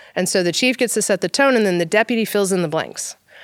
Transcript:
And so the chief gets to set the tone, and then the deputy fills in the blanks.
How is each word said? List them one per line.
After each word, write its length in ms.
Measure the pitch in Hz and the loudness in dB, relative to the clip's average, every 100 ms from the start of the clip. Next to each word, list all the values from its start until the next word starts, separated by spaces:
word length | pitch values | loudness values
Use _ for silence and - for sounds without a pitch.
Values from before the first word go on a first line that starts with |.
| - - | -10 -6
And 120 | 185 | -2
so 140 | 196 | 0
the 100 | 175 | 0
chief 240 | 160 254 254 | 0 0 0
gets 180 | 240 220 | -2 0
to 80 | |
set 180 | 202 190 | 0 0
the 80 | 175 | 0
tone, 260 | - 277 247 | 2 2 4
and 80 | |
then 140 | 202 175 | 2 0
the 80 | 165 | 2
deputy 400 | 214 226 233 214 | 2 2 0 0
fills 260 | 208 190 | 0 0
in 120 | 190 | 0
the 40 | 165 | 0
blanks. 500 | 156 62 - - - _ - | -2 -6 -8 -12 -14 _ -20